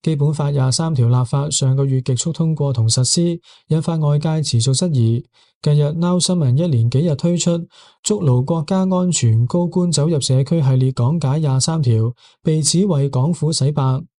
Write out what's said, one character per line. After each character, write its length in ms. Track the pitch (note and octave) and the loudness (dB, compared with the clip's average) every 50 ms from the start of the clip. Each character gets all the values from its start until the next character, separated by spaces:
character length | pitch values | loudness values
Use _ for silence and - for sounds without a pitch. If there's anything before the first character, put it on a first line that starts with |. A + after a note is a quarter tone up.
基 140 | - E3 D#3+ | -2 -2 -2
本 180 | C#3+ C#3+ D3+ D3+ | 0 0 -2 0
法 160 | D3 D3+ C#3+ | -2 -2 -2
廿 220 | C#3+ C#3 C3 C3 | 0 0 0 0
三 240 | B2 - E3 E3 D#3+ | 0 -2 -2 -2 0
條 140 | B2+ A#2+ A#2 | 0 2 2
立 160 | B2 B2+ B2+ | 2 2 0
法 240 | - - C#3 C#3+ D3+ | 0 -2 -2 -2 -2
上 260 | D3+ - C#3 C3 C3 | -4 -2 0 0 2
個 80 | C3+ C#3 | 2 0
月 180 | C#3 C3 C3 | 0 0 -2
極 140 | B2 - C3 | -2 -2 -4
速 160 | B2 - E3+ | -2 -2 -4
通 240 | D#3 - E3 D#3+ D#3+ | -4 -2 -2 -2 0
過 160 | D3+ D3 C#3 | -2 -2 -2
同 160 | C3+ A#2 A2 A2+ | 0 0 0 0
實 160 | - - B2+ | 2 0 0
施， 360 | - - - E3+ F3 E3+ E3+ _ - - _ _ _ | 0 0 0 0 0 -2 -4 _ -18 -20 _ _ _
引 140 | D#3 D#3+ | -2 -2
發 160 | D#3 - E3+ D#3+ | 0 -2 -2 -2
外 200 | D3+ D3 D3 D3 | 0 0 0 0
界 240 | D3+ D#3+ D#3 D#3+ | 0 0 -2 -2
持 180 | D3+ - - A#2 | -2 -2 -2 0
續 120 | A2+ B2+ C3+ | 0 0 0
質 200 | C3 F3+ F3+ D#3 | 0 0 0 0
疑。 320 | B2+ A#2 A2+ A#2 A#2 - _ _ _ _ _ _ _ | 2 2 2 0 -2 -4 _ _ _ _ _ _ _
近 140 | - D3+ D3 | -2 0 2
日， 160 | D3 D3 C#3+ | 2 2 0
Now 260 | D3+ E3 E3+ F3 F3+ F3+ | 0 -2 -2 0 0 0
新 180 | - - F3+ F3+ | 0 0 0 0
聞 200 | D#3 B2+ A#2+ C#3 | 2 2 2 0
一 100 | E3+ F3+ | 0 0
連 220 | D3 A#2 A2+ A#2+ | 2 2 0 2
幾 100 | - C3+ | 0 0
日 160 | D#3+ F3 D3 | 0 0 -2
推 220 | C3 - E3+ F3 E3+ | 0 0 -2 -2 0
出 300 | - F3 E3+ E3+ E3+ - _ - - - _ _ _ | 0 0 -2 -2 -4 -10 _ -20 -20 -20 _ _ _
築 180 | - G#3+ G#3 F#3 | -4 -2 0 2
牢 160 | C#3 B2 B2+ | 2 2 2
國 220 | B2+ C3 E3+ E3 D3+ | 0 0 -2 -4 -2
家 140 | - F#3+ F#3+ | -2 0 0
安 320 | F#3+ F#3 F#3 F3+ F3+ F3+ | 0 0 0 0 0 0
全 340 | E3+ - - A#2 A2 A2 A#2+ | -2 0 2 2 2 2 2
高 220 | B2 - F3 F3 E3+ | 0 0 -2 -2 0
官 240 | F3 F#3 F3+ F3 | 0 -2 -2 0
走 160 | D#3+ D3 C#3+ E3 | 0 0 0 0
入 120 | F3 D3 | 0 0
社 220 | A#2 - C3 C3 C#3 | 0 2 2 2 2
區 160 | - E3+ E3+ | 2 0 0
系 80 | D3+ C3 C3 C3 | 2 2 2 2
列 140 | B2+ C3 B2+ | 2 0 0
講 260 | - A#2+ B2 D#3+ E3+ | 0 0 0 0 0
解 180 | D3+ C3 C3+ D#3 | 0 0 0 0
廿 200 | D#3+ C#3+ C3 C3 | 0 0 0 0
三 220 | B2+ - D#3+ E3 | 0 0 -2 0
條， 320 | D3 A#2+ A2+ A2 A2+ A#2 B2 _ _ - _ _ | 0 2 2 2 0 -2 -4 _ _ -20 _ _
被 200 | _ E3+ D#3 D#3 | _ 0 0 0
指 240 | D3+ D3 - E3 G3 | 0 0 2 2 2
為 240 | G#3 E3+ C#3 C#3 C#3 | 2 2 0 0 0
港 240 | C3+ D3 B2+ D#3+ F3 | 0 0 0 0 -2
府 180 | - - D3 | -2 -2 -2
洗 200 | C#3+ - C3+ C#3 D3+ | -2 0 0 0 0
白。 280 | D3+ C3+ C3 C3 C3+ E3 - _ | 0 0 0 -2 -2 -6 -10 _